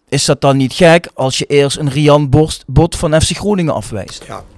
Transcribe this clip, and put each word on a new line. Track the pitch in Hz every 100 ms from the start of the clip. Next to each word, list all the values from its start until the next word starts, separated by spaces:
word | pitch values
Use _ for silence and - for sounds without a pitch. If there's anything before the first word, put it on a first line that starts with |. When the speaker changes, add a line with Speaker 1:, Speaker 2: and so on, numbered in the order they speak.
| -
Speaker 1:
Is | 139 -
dat | 139
dan | 143 135
niet | 131
gek | - 175 170 -
als | - 131 -
je | 151
eerst | 143 139 -
een | 147
riant | 139 147 147 143
borst-, | 147 156 - -
bod | 131 170 -
van | 170 156
F | -
C | 175
Groningen | 202 202 160
afwijst? | - - 104 90 - -
Speaker 2:
Ja, | 104 -